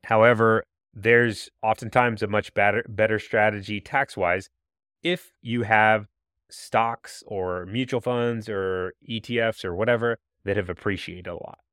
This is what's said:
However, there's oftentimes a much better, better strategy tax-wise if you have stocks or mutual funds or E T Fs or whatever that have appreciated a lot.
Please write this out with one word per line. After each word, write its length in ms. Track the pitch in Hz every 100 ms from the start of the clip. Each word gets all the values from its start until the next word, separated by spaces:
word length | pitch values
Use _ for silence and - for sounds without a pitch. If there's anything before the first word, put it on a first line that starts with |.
| -
However, 580 | 110 113 113 113 113 - _ _
there's 560 | 110 107 117 120 104 - _
oftentimes 600 | 110 110 113 131 123 107
a 40 | 104
much 260 | 104 -
better, 320 | - 101 104 117
better 320 | 104 107 110
strategy 640 | - 113 107 104 101 104
tax-wise 720 | - 135 135 - 87 92 - _ _ _ _ _
if 300 | 165 175 - _
you 220 | 117 120
have 460 | 107 107 110 110 107 _ _ _ _
stocks 760 | - - 117 117 117 - - -
or 380 | 101 90 90
mutual 380 | 90 110 127 123
funds 440 | 123 120 120 113 107
or 420 | 101 95 92 92 -
E 180 | - 113
T 220 | - 117
Fs 240 | 113 -
or 100 | 95
whatever 440 | 87 110 120 117 113 _ _
that 140 | 98 101
have 100 | 92
appreciated 580 | 87 104 92 - 87 90
a 60 |
lot. 240 | 85 - - _